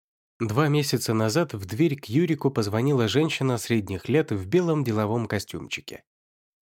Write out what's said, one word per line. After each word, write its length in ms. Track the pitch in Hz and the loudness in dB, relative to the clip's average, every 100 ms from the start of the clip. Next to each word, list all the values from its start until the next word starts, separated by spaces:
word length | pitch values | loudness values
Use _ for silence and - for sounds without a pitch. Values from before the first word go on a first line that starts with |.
| _ _ _ - | _ _ _ -8
Два 280 | 113 107 151 | -4 2 2
месяца 460 | 147 143 123 - | 2 0 -2 0
назад 380 | 110 110 143 165 | 0 2 0 -2
в 140 | 107 95 | -4 -6
дверь 300 | 107 165 143 | 0 0 0
к 100 | - | -2
Юрику 440 | 123 175 147 139 | 0 2 2 0
позвонила 580 | 120 101 107 135 139 110 | 0 0 0 2 2 2
женщина 500 | 123 160 - 135 120 | 2 0 0 -2 -2
средних 500 | - 117 98 95 - | 0 0 0 -6 0
лет 220 | 139 156 | 2 2
в 160 | 104 92 | -2 0
белом 380 | 170 175 156 | 2 2 0
деловом 420 | 123 107 107 120 110 | 0 0 0 0 -2
костюмчике. 800 | 104 - 85 - - - - _ _ _ _ _ _ | -4 -4 -10 -8 -10 -10 -18 _ _ _ _ _ _